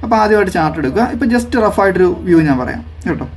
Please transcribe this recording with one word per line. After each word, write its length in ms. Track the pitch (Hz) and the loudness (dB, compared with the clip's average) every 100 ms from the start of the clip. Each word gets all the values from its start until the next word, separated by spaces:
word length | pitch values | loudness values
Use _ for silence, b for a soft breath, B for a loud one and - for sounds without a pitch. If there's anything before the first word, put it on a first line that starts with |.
അപ്പോൾ 120 | 226 226 | 0 0
ആദ്യമായിട്ട് 320 | 208 214 190 185 | 2 2 2 0
ചാർട്ട് 220 | 156 160 | -2 -2
എടുക്കുക. 220 | 143 135 240 233 | -2 0 -2 -2
ഇപ്പോൾ 140 | 254 | 0
just 220 | 240 233 254 214 | 0 0 0 0
റഫായിട്ടൊരു 440 | - 196 180 180 175 180 | 2 2 4 2 0 2
വ്യൂ 120 | 170 156 | 2 4
ഞാൻ 80 | 131 | 0
പറയാം 180 | 127 123 - - - | -2 -8 -12 -10 -6
കേട്ടോ. 200 | 156 131 | -6 -6